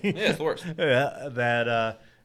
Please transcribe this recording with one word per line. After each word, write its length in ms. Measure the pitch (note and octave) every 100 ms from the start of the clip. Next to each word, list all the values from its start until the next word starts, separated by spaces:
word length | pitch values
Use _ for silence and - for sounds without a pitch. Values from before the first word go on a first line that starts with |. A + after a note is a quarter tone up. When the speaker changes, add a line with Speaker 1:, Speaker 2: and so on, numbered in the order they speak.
Speaker 1:
Yeah, 80 | G3+ F#3+
it's 220 | G#3 D#3
the 60 |
worst. 220 | D#3 - F3
Speaker 2:
<laughs> 60 | D#3+
Yeah, 520 | D#3+ B2 C#3 - C#3+
that, 360 | A#2+ A#2+ A#2+ A#2
uh, 240 | A#2 A2+ G#2+ - _